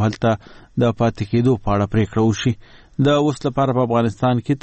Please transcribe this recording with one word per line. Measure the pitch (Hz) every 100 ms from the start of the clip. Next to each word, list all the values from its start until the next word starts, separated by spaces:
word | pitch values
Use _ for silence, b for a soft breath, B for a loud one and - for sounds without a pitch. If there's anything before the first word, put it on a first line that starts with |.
| 107
هلته | - 117 107 B B B -
د | 120 -
پاتې | 117 - 107
کېدو | 117 120 120
په | 104
اړه | 101 101
پرېکړه | 110 101 110
وشي. | 110 107 127 - b b b - 139
د |
اوس | 147 151 131 143
لپاره | 131 135 123
په | 120
افغانستان | 117 117 - 127 120 -
کې | 139